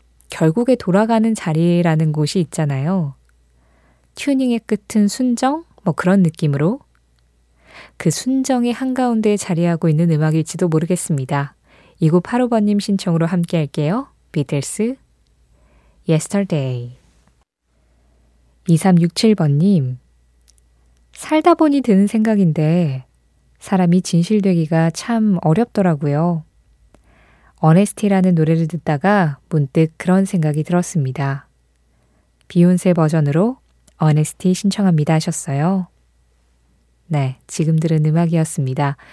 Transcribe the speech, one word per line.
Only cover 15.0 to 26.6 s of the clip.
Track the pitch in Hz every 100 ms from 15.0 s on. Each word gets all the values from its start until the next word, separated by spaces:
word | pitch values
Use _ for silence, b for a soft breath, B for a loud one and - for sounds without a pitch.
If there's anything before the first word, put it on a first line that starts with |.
| _ _ _ _ _ _ _ _ _ _ -
Yesterday. | 156 - 202 196 151 131 123 120 123 _ _ _ _ _ _ _ _ _ _ _ _ _ _ _ _ -
이삼육칠 | 160 190 175 170 - 220
번님. | 208 151 143 190 185 127 127 _ _ _ _ _ _ _ _ _ _ _
살다 | - - 311 349 330
보니 | 311 285
드는 | 247 190 202
생각인데 | 220 220 208 175 151 156 175 160 131 - _ _ _ _ _
사람이 | - 190 175 180
진실되기가 | - 170 175 214 190 170 156 160 165
참 | - - 233 214 175
어렵더라고요. | 156 156 240 - 185 147 147 143 175 165 - _